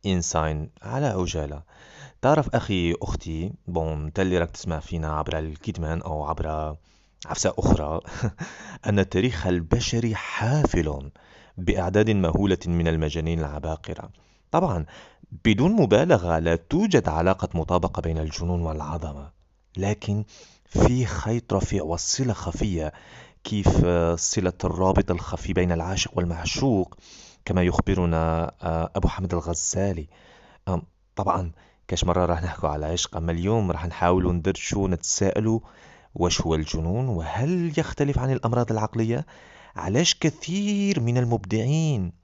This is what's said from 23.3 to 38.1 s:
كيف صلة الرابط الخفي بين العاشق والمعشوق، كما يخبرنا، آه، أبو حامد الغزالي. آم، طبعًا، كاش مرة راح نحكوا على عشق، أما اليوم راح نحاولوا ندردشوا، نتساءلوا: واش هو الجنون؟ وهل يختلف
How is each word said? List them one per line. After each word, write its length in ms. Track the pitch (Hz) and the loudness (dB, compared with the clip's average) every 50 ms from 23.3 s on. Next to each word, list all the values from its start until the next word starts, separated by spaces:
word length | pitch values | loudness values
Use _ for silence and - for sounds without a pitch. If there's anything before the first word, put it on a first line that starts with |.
| _ _ _ | _ _ _
كيف 420 | - - 104 95 - - - 82 87 87 87 85 82 85 | -4 -4 2 2 4 4 6 4 4 4 4 4 2 2
صلة 380 | 85 - - - 110 92 90 87 - - | 0 -2 -2 -2 0 0 0 -2 0 -2
الرابط 460 | 90 82 85 92 95 95 98 98 - | -2 0 2 2 4 4 4 2 2
الخفي 420 | 90 85 - - - 82 - 90 | 0 -4 -2 -6 -8 -6 -4 -2
بين 200 | 92 90 90 87 | 0 2 2 2
العاشق 460 | 87 82 82 90 95 95 - - - 92 | 2 0 -2 -2 -2 -2 -4 -2 -2 -2
والمعشوق، 760 | 87 85 85 80 82 82 - - 127 139 117 98 90 - - - - - - - - - - _ - | -2 -2 -2 -4 -4 -4 -2 0 2 2 2 2 2 -2 -6 -20 -20 -20 -20 -20 -20 -20 -20 _ -6
كما 180 | - 90 92 | -2 2 4
يخبرنا، 880 | 90 90 - - - - 98 92 90 85 82 80 82 82 82 82 82 - - _ | 4 4 2 2 0 0 2 2 2 2 2 2 2 2 0 0 -2 -4 -6 _
آه، 280 | - 87 82 82 82 82 - | -4 -2 -2 -2 -2 -2 -2
أبو 120 | - - 90 | 0 0 0
حامد 260 | - - 92 87 90 | -2 -2 -4 -2 -2
الغزالي. 760 | 85 80 85 85 80 - - - 95 95 101 92 82 78 - - - - - - - - - - - _ - | -2 -2 -4 -4 -4 -4 -4 -2 -2 -2 -2 -2 -4 -8 -12 -18 -20 -20 -20 -20 -20 -20 -20 -20 -12 _ -4
آم، 140 | 92 85 165 - _ _ _ _ _ | -4 -4 -4 -8 _ _ _ _ _
طبعًا، 340 | - 98 - 80 170 90 82 - - - _ _ _ _ - | -4 -2 0 0 0 -2 -4 -8 -14 -20 _ _ _ _ -6
كاش 160 | 95 90 - | -4 -2 0
مرة 220 | 90 85 90 90 | 2 2 2 2
راح 160 | 87 85 82 | 2 2 0
نحكوا 260 | 85 87 85 - - 76 | -2 -6 -6 -4 -4 -2
على 180 | 76 76 76 | -2 -2 -4
عشق، 300 | 78 85 85 - - - | -4 -2 -4 -4 -4 -6
أما 160 | 87 82 85 | -6 -4 -2
اليوم 380 | 82 82 87 98 110 117 104 90 | -2 0 0 0 2 2 2 0
راح 160 | 85 - 80 | -2 -2 -4
نحاولوا 460 | 85 82 - 90 87 90 95 90 90 | -6 -4 0 2 4 4 4 4 2
ندردشوا، 560 | 87 87 78 95 92 - - - - 104 98 95 | 0 0 0 0 -2 -2 -4 -4 -2 0 0 0
نتساءلوا: 720 | 92 85 - - - - 101 95 - - 110 110 110 117 - - - - - - - - - _ _ | 0 -2 -2 -4 -2 0 0 0 2 0 0 2 0 0 -2 -8 -20 -20 -20 -20 -20 -20 -20 _ _
واش 260 | - 87 87 82 - | 0 0 0 0 0
هو 140 | - 82 80 | 0 2 2
الجنون؟ 540 | 78 78 - - 82 80 85 92 117 131 131 | 0 0 -2 -2 -2 -2 0 0 0 0 0
وهل 640 | 113 82 82 78 - 101 123 151 180 180 170 170 147 165 | -2 -2 -2 -4 -2 -2 0 0 0 0 0 0 0 -2
يختلف 400 | 156 - - - 147 139 | -2 -2 0 0 0 2